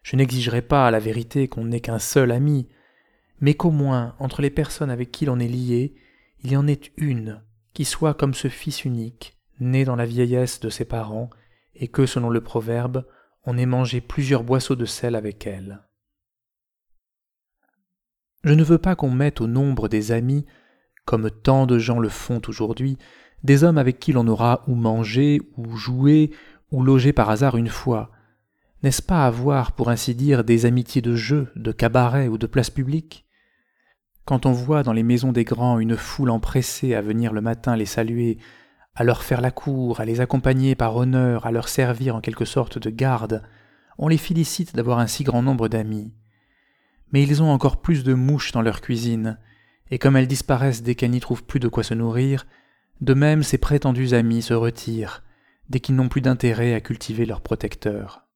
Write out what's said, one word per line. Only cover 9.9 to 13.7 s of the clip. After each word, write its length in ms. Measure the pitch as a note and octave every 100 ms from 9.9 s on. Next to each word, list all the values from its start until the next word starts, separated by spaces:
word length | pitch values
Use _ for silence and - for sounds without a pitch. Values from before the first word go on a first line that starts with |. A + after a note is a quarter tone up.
| A#2+
la 80 |
vieillesse 560 | A#2 A#2+ B2 B2 B2+ -
de 80 | A2+
ses 160 | -
parents, 440 | A#2 A#2 G#2+ G#2+ A#2+ _ _ _ _
et 140 | - B2
que, 160 | -
selon 240 | C3 B2+ A#2+
le 100 | A#2
proverbe, 680 | A2+ A#2+ A2+ A#2 B2 B2+ B2+ _ _ _
on 140 | - B2
ait 80 |
mangé 340 | B2+